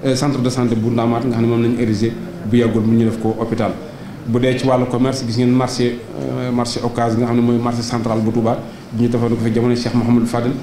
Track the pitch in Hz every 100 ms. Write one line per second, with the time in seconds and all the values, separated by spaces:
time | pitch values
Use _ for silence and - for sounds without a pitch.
0 | 135 127 143 131 123 123 120 110 113 113
1 | 117 117 131 113 117 117 117 117 117 104
2 | 113 113 - - 104 120 117 110 110 117
3 | 113 110 110 110 113 107 104 - - -
4 | - - - 120 127 127 131 127 123 123
5 | 131 131 117 113 123 127 127 - 120 120
6 | 113 - 135 127 127 123 117 - 117 117
7 | 117 110 120 120 120 120 120 120 113 120
8 | 113 110 110 113 113 123 - - - 113
9 | 120 120 117 113 113 110 120 120 120 120
10 | 117 120 110 120 120 143